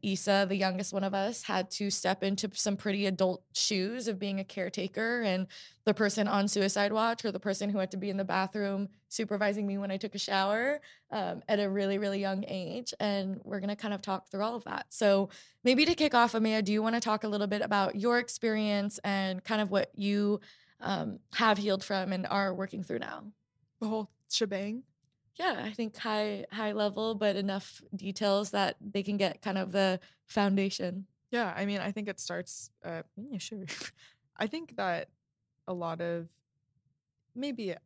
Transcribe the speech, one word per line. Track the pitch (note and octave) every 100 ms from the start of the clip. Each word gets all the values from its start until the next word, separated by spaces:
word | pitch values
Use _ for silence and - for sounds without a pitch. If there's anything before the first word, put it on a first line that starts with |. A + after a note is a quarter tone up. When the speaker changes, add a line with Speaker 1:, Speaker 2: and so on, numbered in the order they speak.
Speaker 1:
Issa, | G3+ F#3+ - G3 F#3+
the | F#3+
youngest | F#3+ F#3 G3+
one | F#3+
of | G3
us, | G3 G3 A#3+
had | - F#3 F#3+
to | - G3+
step | - F#3 G3
into | G3 G3 G#3
some | - G#3+ G3
pretty | G#3+ G3+
adult | G3+ F#3 F#3 F3+ -
shoes | - - G3+ F#3+ A#3+ A3+
of | F#3+
being | G3+ F#3+
a |
caretaker | F#3+ - F#3 G3+ F#3 - A3+ A#3+
and | G#3+ F#3 F#3+ - - -
the | -
person | G#3 G#3 G#3 G3+
on | G#3 G3+
suicide | G#3 G3 G3+ G3+
watch | A3 A3+ A#3 A3
or |
the | F#3+
person | G3+ F#3+ G#3
who | G3+
had | F#3+
to | F#3+
be | G3+
in | G3
the |
bathroom | F#3+ F#3+ F#3+ G#3+ G3+ G3 G3+ - _
supervising | - A3 G3+ G#3 G3+ G3+
me | G3
when | G3
I | F#3+
took | G#3
a | G3+
shower, | - G3 G3 G#3+ B3+ D4 - - _
um, | G#3+ F3+ - -
at | G#3
a | G3+
really, | G3 G3 G3
really | G3+ G3
young | G3 F#3+ G#3
age. | F#3 F3 A#3 A#3+ -
And | G#3 G3+ F#3+ F#3+
we're | - G3+
gonna | G3 G#3
kind | A3
of | G3+
talk | G3+ F#3+ -
through | G3
all | G#3+
of | A#3
that. | - - -
So | - G#3 G3 G3 - - _
maybe | B3 C4
to | D#4
kick | E4+ D4+
off, | B3 A#3
Amaya, | A3+ A3 A3
do | G3
you | G#3+
wanna | A3 A#3
talk | A#3 G#3+
a | A3
little | G#3 G#3
bit | G#3
about | G#3+ G3+ F#3+ G3+
your | A#3 A#3+
experience | A#3+ - A3+ G#3+ G#3+ G3+ G3+ -
and | G#3 G3 F#3+ F#3
kind | - A3
of | G3+
what | G3 -
you, | - G3+ G2+ G#2 G#2 - - _ _
um, | - F#3 D#3+ - -
have | - A3+ G#3
healed | G#3 F#3+
from | - G3 F#3
and | F#3 -
are | G3 G3
working | F3+ F#3+ G#3+
through | F3+ -
now? | - - G#3+ - _ _ _ _
Speaker 2:
The | G#3+
whole | A3 G3+ _ _
shebang? | - G#3+ F#3+ G3+ A#3 - _ _ _ _ -
Speaker 1:
Yeah, | F4+ -
I | G#3+
think | G#3+ A3+ -
high, | A3+ G#3+ G#3+ G3+ -
high | G#3 G#3+
level, | G#3 G#3 G3+ A3
but | G#3 G#3 G3
enough | G3 G3 - - -
details | G3 G3 F#3+ G3+ G3 G#3
that | G3+ F#3+ -
they | G3+ G3+
can | G3 G3+
get | F#3+ -
kind | G#3+ F#3+
of | F#3
the | F#3+ F#3+ F#3 - _ _
foundation. | - G3+ G3 F#3+ - F3+ F3+ F#3+ _ _
Speaker 2:
Yeah, | A#3+ G#3 E3
I |
mean, | G3+ G3+
I | G3
think | G#3 G#3
it | F#3+
starts, | - F3 F3+ - - _
uh, | - E3 - -
yeah, | C4 G#3+
sure. | - G#3+ D#3+ - - -
<laughs> | - _ _ -
I | G#3+
think | D#4+ D#4+
that | A#3 F#3+ E3+ - _ _ _ _ _ -
a |
lot | F3+ E3+ E3
of, | E3+ E3+ E3 - _ _ _ _ _ _ _ _ _ A#3+
maybe, | C#4+ A#3+ G3 E3